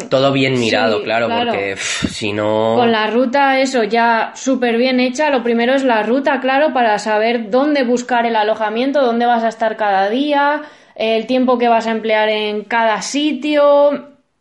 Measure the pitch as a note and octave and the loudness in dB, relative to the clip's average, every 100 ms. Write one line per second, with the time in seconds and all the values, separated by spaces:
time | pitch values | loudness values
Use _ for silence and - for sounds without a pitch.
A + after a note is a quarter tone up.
0 | - C3+ C#3 C3+ C3+ B2+ A2+ G#2+ A2+ G#2 | -2 0 2 2 2 2 2 2 2 0
1 | G#2 A2+ A2+ A#3 A#3+ G#3 G2 G3 - - | -2 -2 0 -2 -2 -2 -4 -6 -8 -6
2 | - - G#2 G#2 G#2+ A2 A2 A2+ A#3 A3 | -6 -4 -4 -2 0 2 2 2 2 0
3 | G#3+ A3+ C4 C#4 C#4 C4 C4+ C4 G#3+ A3+ | 0 0 0 0 2 2 0 0 0 2
4 | A#3 A3+ G#3 - - C4 A#3+ A3+ B3+ B3+ | 2 0 -2 -6 -2 0 0 0 0 0
5 | B3+ B3+ D4+ C4+ A3+ A#3 A#3+ C#4 C4 A3 | 0 0 0 0 0 0 0 0 2 0
6 | G#3+ B3+ C#4 C4 B3+ C4+ D#4 B3+ A#3 G#3 | 0 0 0 -2 0 0 2 2 0 0
7 | A3 G#3+ A3 A#3+ G#3+ A#3+ C#4+ C#4+ A#3+ A#3+ | 0 0 0 -2 -2 0 2 0 0 -2
8 | A#3+ B3 A#3 A3 G#3 G#3+ G#3+ A3 C4+ C#4+ | 0 -2 0 0 0 0 -2 -2 -2 0
9 | B3+ A#3 A#3+ A#3 A3+ A3 A3+ G#3+ G#3 F#3+ | 0 2 0 0 0 -2 -4 -2 0 0
10 | G3 A#3+ D4 C#4+ C#4+ D4+ D4+ - - - | 0 0 0 0 0 -2 -6 -20 -16 -6
11 | A3 A3+ A3+ B3+ B3+ B3 A#3+ A3+ G#3+ A3+ | -2 -2 0 0 2 2 2 2 0 -2
12 | A3 G#3+ G#3+ G#3+ G#3+ G#3 G#3 A#3 A3+ G#3 | 0 0 2 0 -2 -6 -4 0 0 0
13 | - C#4 D4+ B3 D4+ D4 C#4+ C#4+ C#4+ C#4 | -4 -2 -2 -2 0 2 4 4 4 0
14 | - - _ _ | -6 -20 _ _